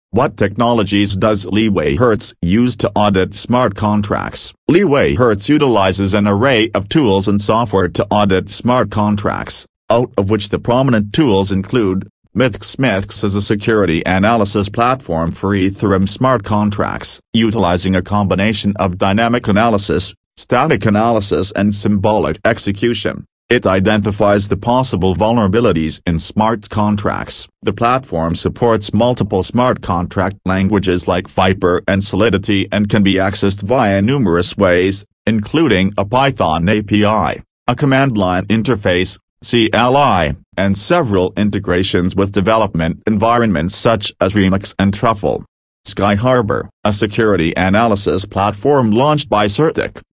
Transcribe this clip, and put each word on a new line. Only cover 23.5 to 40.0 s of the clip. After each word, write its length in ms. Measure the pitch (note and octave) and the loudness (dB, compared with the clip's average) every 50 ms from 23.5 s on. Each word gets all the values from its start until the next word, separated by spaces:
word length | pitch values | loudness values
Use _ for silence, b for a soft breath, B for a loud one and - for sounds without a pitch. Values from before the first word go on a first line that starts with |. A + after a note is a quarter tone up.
| A#2 B2 - | 0 2 2
identifies 800 | G2 F#2 G2 F#2+ G#2 G#2+ G#2+ G2+ G#2+ G2+ G#2 G#2+ G2+ G2+ G2+ G2+ | 2 2 2 2 2 2 2 0 -2 0 2 2 2 4 2 2
the 100 | G2+ G2+ | -2 -4
possible 560 | G2 - A#2+ B2 B2+ C3 - - G2 E2+ F#2+ F#2 | -4 -2 0 0 0 0 0 -2 0 0 0 0
vulnerabilities 880 | E2+ G#2+ A2 A#2 B2 G#2+ F#2+ F2+ A#2 B2 A2 F2 D#2+ D#2+ D#2 C#2+ - _ | 2 0 2 2 2 2 2 2 2 2 2 2 2 -2 -4 -6 -6 _
in 100 | F2+ E2+ | -4 -2
smart 500 | D#2+ - - - G#2 G#2+ A2 A2+ G#2+ G#2+ | -2 -4 -4 -2 0 0 0 0 -4 -8
contracts. 800 | - - G#2+ G#2 G#2 G#2 G2+ G#2 G#2 G1+ G1+ - - - - - - _ _ | -8 -4 -2 -2 0 -2 -2 -2 -4 -4 -4 -8 -8 -10 -10 -10 -14 _ _
The 120 | - G#2+ G2+ | -6 -6 -4
platform 600 | G#2 A#2+ A#2 B2 C3 B2+ - - E2 E2 E2+ E2+ | 0 0 0 0 0 -2 -4 -4 -2 -2 -2 -2
supports 580 | E2 - - D#2+ - B2 A#2 A2+ G#2+ G2 - | -2 -4 -4 -2 0 0 2 2 0 -2 -2
multiple 520 | - G#2 A#2 B2 B2 - A2 G2+ A2 F#2 F2+ | 0 0 0 0 0 -2 -2 -2 -2 -2 -2
smart 400 | - - A#2+ B2 B2+ A#2 - - | -2 -2 0 0 0 0 -2 -2
contract 540 | - F#2 F2 F2 E2+ - G2+ F#2 F#2 F#2+ - _ | -4 -4 -2 -4 -4 -2 -2 -2 -2 -4 -6 _
languages 640 | F#2 F#2+ F#2+ F#2+ F#2+ G#2+ G2 F#2 F#2+ F2 F2+ - | -4 -2 0 0 2 0 0 2 0 0 0 0
like 220 | - F2+ F2 - - | -2 -2 -2 -4 -4
Viper 540 | - - F#2+ F#2+ F#2+ G2 F#2+ F2 F2 F2 - | 0 0 2 2 2 2 2 0 0 0 0
and 160 | - G2 G2 G2 | -2 -2 0 0
Solidity 640 | - - F#2 G#2+ A#2 G2 G2 G2+ - G#2 G2 F#2+ - | -2 0 2 2 2 2 0 -2 0 -2 -2 -2 -2
and 180 | - G#2 G#2 G#2 | -2 -2 -2 0
can 140 | A2 A2 G2+ | 2 2 2
be 100 | G2 F#2+ | 2 2
accessed 480 | F#2+ F#2+ F#2+ F#2 - - G2+ F#2+ G2 | 2 0 0 -2 0 -2 -2 -2 -4
via 400 | G#2 F#2+ B2 C#3 B2 G2+ G2 G2 | -2 -2 0 2 2 2 2 2
numerous 560 | G2+ A2+ C#3 C#3+ A#2+ F#2 E2 E2+ F2+ - - | 2 0 0 0 0 2 2 2 0 -2 0
ways, 480 | - G2+ F#2 F2 F2+ F2+ G2 F#2+ G2 - _ _ _ _ | 2 2 4 4 4 2 0 0 -4 -8 _ _ _ _
including 640 | - A2+ A2 G#2 - - D3+ E3 C#3+ G#2 F#2 F#2 G2 G#2 | -2 -2 -2 -4 -2 0 0 2 2 2 2 0 0 -2
a 100 | - G2 | -4 -4
Python 640 | G2 A2+ B2+ C#3 C#3 C3 - G2+ E2 D#2 D#2+ E2 | -2 0 0 0 0 0 -2 -2 -2 0 0 0
A 140 | F#2 G#2+ G#2+ | 0 0 0
P 240 | G#2+ G2+ G#2 G#2 G#2 | 0 0 0 2 2
I, 380 | G2+ G#2+ G#2+ F2 C#2 - - - _ _ _ _ | 2 2 0 0 -2 -4 -6 -12 _ _ _ _
a 80 | - B2 | -4 -2
command 420 | B2 D3+ C#3 C3+ C3 C#3 C#3 A#2 | 0 0 2 2 2 2 2 0
line 300 | G#2 F#2+ F2+ F2+ F2+ F#2+ | 0 0 0 0 -2 -2
interface, 720 | G2+ G#2 A2+ G#2+ A2+ B2 G#2+ G2+ G2+ F2+ F2+ F#2 - - - _ _ _ _ - | 0 -2 0 2 0 -2 0 0 0 0 0 0 -2 -6 -12 _ _ _ _ -8
C 260 | - - A#2+ A2 A2 | -2 0 2 2 2
L 240 | - G#2+ A#2+ B2+ B2+ | 2 2 2 2 2
I, 420 | C#3+ | 2